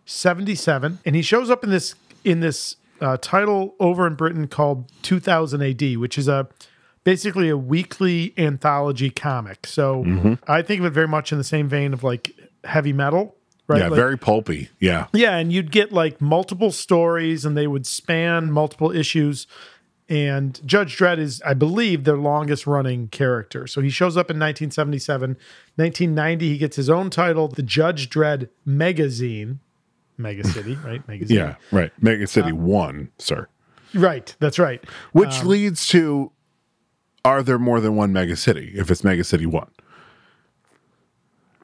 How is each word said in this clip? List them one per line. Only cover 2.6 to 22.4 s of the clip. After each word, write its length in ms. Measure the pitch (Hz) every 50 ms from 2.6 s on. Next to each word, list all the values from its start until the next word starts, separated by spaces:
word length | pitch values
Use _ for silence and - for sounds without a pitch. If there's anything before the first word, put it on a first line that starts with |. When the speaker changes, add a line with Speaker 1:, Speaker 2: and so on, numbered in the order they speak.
| - - - _ _ _ _ -
Speaker 1:
uh, 160 | 156 135 131
title 580 | 123 - - - 196 208 208 202 196 190 196 - -
over 260 | 190 175 180 180 180
in 80 | 170 156
Britain 320 | 143 160 165 170 160 151 -
called 420 | - - 147 143 143 127 123 - _ _
two 160 | - - 190 180
thousand 420 | - 190 170 160 160 139 139 143
A 100 | 143 135
D, 240 | 131 117 147 135 120
which 220 | 113 120 123 - 143
is 80 | 135 139
a, 200 | 139 135 135 - _ _ - - _ _ _ _ _ _ -
basically 440 | 180 185 185 - 208 175 196 175 160
a 80 | 151
weekly 800 | 139 131 127 156 175 185 - - - 190 180 175 170 165 185 -
anthology 760 | - 165 151 139 135 - 151 143 143 143 143 139 117 135 131
comic. 560 | - - - 147 131 123 110 98 98 - -
So 360 | - - 156 143 135 135 131 127
Speaker 2:
Mm-hmm. 300 | 87 90 90 92 107 117 123 - -
Speaker 1:
I 140 | 147 165
think 180 | 165 - 208 185
of 60 | 180
it 40 | 170
very 180 | 139 156 160 156
much 220 | 151 156 143 -
in 60 | 151 147
the 60 | 131
same 240 | - 156 151 147 135
vein 240 | 143 143 143 139
of, 100 | 135 123 131
like, 280 | 131 120 120 - - - _ - _ _ _ -
heavy 280 | - - 156 139 147
metal, 440 | 139 139 139 143 160 180 214 214 - _ _ _ _ _ _ -
right? 100 | 151 101
Speaker 2:
Yeah, 80 | 90 85
Speaker 1:
Like, 80 | 80
Speaker 2:
very 220 | - 123 131 135 123
pulpy. 500 | - - 131 113 107 - 80 73 73 - _ -
Yeah. 260 | 92 90 85 80 - -
Speaker 1:
yeah, 240 | - 214 240 220 185
and 140 | 165 165 170
you'd 180 | 175 190 175 151
get, 200 | 139 214 202 214
like, 280 | 208 175 160 156 - -
multiple 500 | 143 147 156 175 185 - 190 175 226 202
stories, 720 | - - - - 185 170 170 170 170 165 165 160 165 147 131
and 120 | 151 147
they 100 | 147 147
would 200 | 147 139 139 127
span 640 | - - - - - 165 165 165 170 170 170 160 156
multiple 380 | 147 151 151 151 - - 160 160
issues. 540 | 180 165 147 - - 160 147 147 143 131 - - - - - - - _ _ _ _ _ _ -
And 500 | 160 147 147 143 139 139 139 135 127 - 147
Judge 300 | 131 196 208 202 143 - -
Dredd 200 | 185 175 175 160
is, 220 | 156 143 117 - -
I 80 | 151 135
believe, 480 | 127 151 156 185 226 233 208 175 147 135
their 120 | 156 147
longest 500 | 143 143 147 147 151